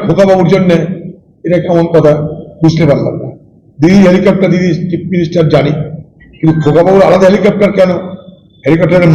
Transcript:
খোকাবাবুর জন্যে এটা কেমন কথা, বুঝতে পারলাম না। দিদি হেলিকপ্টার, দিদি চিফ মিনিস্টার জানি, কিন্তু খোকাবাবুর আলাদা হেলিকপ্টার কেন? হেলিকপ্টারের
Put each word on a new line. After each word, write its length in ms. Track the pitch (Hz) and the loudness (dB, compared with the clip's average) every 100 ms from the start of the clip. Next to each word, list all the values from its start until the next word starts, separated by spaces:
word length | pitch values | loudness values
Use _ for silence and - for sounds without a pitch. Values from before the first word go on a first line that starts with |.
| - | 0
খোকাবাবুর 420 | 165 196 185 175 | 0 2 2 2
জন্যে 220 | 190 180 165 160 - - - _ _ 170 | 0 2 0 -2 -8 -14 -20 _ _ -4
এটা 120 | 175 180 | -4 0
কেমন 200 | 170 170 170 | -2 0 2
কথা, 160 | 151 151 156 - - - | 2 0 -4 -10 -16 -2
বুঝতে 220 | 160 160 160 | -2 0 0
পারলাম 260 | 123 - - | 0 -2 -8
না। 80 | - - _ _ _ - | -12 -16 _ _ _ -2
দিদি 180 | 156 196 185 | 2 4 4
হেলিকপ্টার, 420 | 185 208 185 185 | 4 2 0 0
দিদি 140 | 175 180 156 - | 0 -2 -4 -4
চিফ 140 | 165 - | -6 -6
মিনিস্টার 320 | 180 165 180 151 | -4 -4 -2 0
জানি, 200 | 143 147 151 - - - _ _ - | 0 0 -4 -8 -12 -18 _ _ -4
কিন্তু 160 | 160 156 | -2 0
খোকাবাবুর 400 | 143 151 175 196 165 | 0 2 2 2 2
আলাদা 180 | 185 190 | 4 2
হেলিকপ্টার 420 | 202 196 196 202 190 | 2 0 0 0 2
কেন? 120 | 185 170 - - - - _ _ 135 | 0 0 -6 -14 -20 -20 _ _ -2
হেলিকপ্টারের 460 | 165 175 180 170 | 0 2 2 2